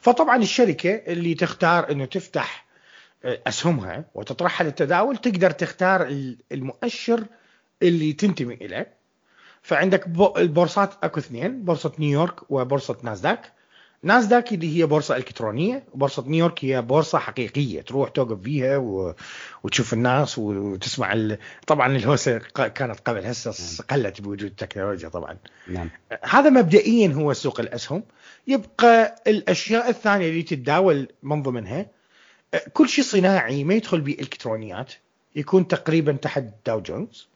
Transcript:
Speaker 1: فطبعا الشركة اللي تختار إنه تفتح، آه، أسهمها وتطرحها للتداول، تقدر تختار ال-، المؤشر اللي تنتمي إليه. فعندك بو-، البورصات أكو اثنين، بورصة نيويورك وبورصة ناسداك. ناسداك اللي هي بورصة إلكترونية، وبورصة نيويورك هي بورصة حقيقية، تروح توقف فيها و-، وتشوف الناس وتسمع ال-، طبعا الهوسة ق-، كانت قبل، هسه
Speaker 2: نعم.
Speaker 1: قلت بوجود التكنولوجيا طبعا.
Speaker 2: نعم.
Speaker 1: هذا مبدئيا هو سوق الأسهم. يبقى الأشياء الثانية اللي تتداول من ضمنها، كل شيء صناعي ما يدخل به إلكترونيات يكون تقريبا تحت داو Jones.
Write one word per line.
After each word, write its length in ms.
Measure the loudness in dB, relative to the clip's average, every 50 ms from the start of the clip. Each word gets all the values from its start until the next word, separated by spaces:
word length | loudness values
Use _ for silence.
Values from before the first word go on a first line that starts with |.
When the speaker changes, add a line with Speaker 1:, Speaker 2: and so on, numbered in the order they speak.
Speaker 1:
فطبعا 360 | 4 4 4 4 4 4 4
الشركة 540 | 2 2 0 2 2 4 2 2 0 0 -2
اللي 440 | -2 -2 -4 -6 -6 -4 -2 -2 0
تختار 560 | 0 -2 -4 -2 0 2 4 4 2 2 0
إنه 140 | -2 -4 -4
تفتح، 640 | -6 -6 -8 -10 -6 -6 -6 -6 -6 -8 -16 _ _ _ _ _ _ _ -20 -20 _ _ _ -6
آه، 140 | -6 -6 -4 -4
أسهمها 580 | -6 -6 -2 0 0 0 0 -4 -8 -10 -10 -12 _ _
وتطرحها 500 | -14 -12 -10 -8 -4 -4 -4 0 0 0
للتداول، 520 | -2 0 -2 0 2 2 2 2 0 -2
تقدر 340 | -2 -2 -2 2 4 4 4
تختار 520 | 4 2 -4 -6 -4 _ 2 2 4 2 2
ال-، 360 | -2 -4 -6 -6 -8 -10 -12 _ _ -10
المؤشر 720 | -8 -8 -8 -8 _ -6 -6 -6 -6 -2 0 0 0 -2 -6 _ _ _ _ _ _ _ _ _ _ 2
اللي 300 | 2 4 4 0 -2 -2
تنتمي 420 | 2 0 0 2 0 -4 -8 -8
إليه. 400 | -10 -12 -10 -8 -8 -10 -10 _ _ _ _ _ _ _ _ _ _ _ -20 -20 _ _
فعندك 460 | -2 0 2 4 4 2 2 0 -2
بو-، 280 | 2 4 4 4 6
البورصات 580 | 4 0 2 4 2 2 2 4 0 0 0 -2 -6 -6
أكو 180 | -4 -4 -4
اثنين، 440 | -6 -6 -8 -6 -6 -6 -6 -6 -2
بورصة 280 | -2 -2 -2 -2 -6 -4 -2
نيويورك 520 | -2 0 2 2 0 0 -2 -10 -10 _
وبورصة 460 | -2 -2 0 0 -2 -2 -2 -4 -8 -8 -6
ناسداك. 500 | -8 -8 -4 -2 -2 -2 -2 -4 -18 _ _ _ _ _ _ _ _ _ _ 0
ناسداك 500 | 4 4 4 6 6 4 4 4 2 -4
اللي 260 | -4 -2 -2 2 2
هي 80 | 2
بورصة 300 | 4 4 2 2 0 -2
إلكترونية، 680 | -4 -4 -8 -10 -6 -6 -4 -2 -2 -2 -2 -2 -4 -10 _ -4
وبورصة 320 | -2 -2 -2 -2 -4 -6
نيويورك 380 | -2 0 2 2 2 0 -2 -4
هي 180 | -2 -2 -2 0
بورصة 360 | 2 2 2 2 2 0 -2
حقيقية، 640 | -2 -2 -6 -6 -6 -4 -2 -2 -2 -2 -4 -8 -10
تروح 260 | -6 -2 -2 -2 -2
توقف 340 | 0 -2 -2 -2 -4 -8 -6
فيها 340 | -4 -4 -2 0 0 0
و-، 380 | 0 0 -2 -4 -4 -4 -6 -8 -10 -16 -18 -18 -18 -18 -18 -20 -12 _
وتشوف 300 | -4 -2 -2 -2 0 0
الناس 460 | 0 2 2 2 2 0 0 -2 -6
وتسمع 760 | -4 -4 -4 -4 -4 -4 -6 -6 -8 -8 -6 -4 -2 -2 0
ال-، 260 | -2 -2 -2 -4 -6 -10 -18 -20 -20 0
طبعا 300 | 0 2 2 2 2 2
الهوسة 420 | 0 2 2 2 2 2 0 -2 -2
ق-، 280 | -4 -10 _ -2 -2
كانت 340 | -2 -2 -4 -6 -6 -6 -6
قبل، 260 | _ -4 -4 -4 -4
هسه 580 | -6 -8 -6 -8 -8 -10 -8 -12 -12 -12 -14 -8 _
Speaker 2:
نعم. 120 | -2 -2 -2
Speaker 1:
قلت 180 | -2 -6 -8
بوجود 300 | -10 -10 -10 -8 -10 -12
التكنولوجيا 580 | -10 -10 -12 -10 -8 -6 -4 -4 -4 -6 -8 -10
طبعا. 280 | -10 -10 -10 -10 -14 -16 _ -20 _ _ -14 -10
Speaker 2:
نعم. 220 | -10 -8 -8 -10 -12 -16 _ _ -14 -12 -6
Speaker 1:
هذا 280 | 2 4 6 6 8
مبدئيا 580 | 8 6 6 8 6 6 6 6 4 4 4 4
هو 240 | 4 2 0 0 -2
سوق 280 | 0 -2 -6 -4 -4
الأسهم. 420 | -8 -6 -8 -10 -8 -6 -8 -8 -8 _ _ _ _ -20 -20 _ _
يبقى 760 | -2 -2 -2 -2 -4 _ 4 6 8 8 8 6 4 0 -4 _
الأشياء 640 | 2 2 2 2 0 -2 -2 0 0 0 0 2 0
الثانية 400 | -2 0 2 2 2 2 2 0
اللي 140 | -2 -2 -4
تتداول 680 | -4 -6 -4 -2 0 2 4 4 4 4 2 0 -6 -10 _ -6
من 200 | -4 -4 -2 -2
ضمنها، 440 | -2 -4 -4 -6 -6 -8 -8 -8 -10 _ _ _ _ _ _ _ _ _ _ _ _ -6 -4 -4 -4 _
كل 160 | 2 4 4
شيء 160 | 4 0 0
صناعي 600 | 2 2 2 4 4 4 2 0 0 -2 -4 0
ما 100 | 2 0
يدخل 260 | 0 0 0 -2 -2
به 160 | -2 -2 -6 -6
إلكترونيات 720 | -8 -12 -12 -10 -6 -6 -6 -6 -6 -10 -10 -10 -12 -12 -14 _ _ _ _ _ _ _ _
يكون 320 | -8 -6 2 2 2 4 4
تقريبا 440 | -2 -4 -2 0 0 2 2 2 -2
تحت 320 | -2 -4 -4 -4 -4 -6 -6 -14 -10 _
داو 140 | -4 -4 -4
Jones. 480 | -4 -6 -8 -8 -8 -10 _ -20 -20 _ _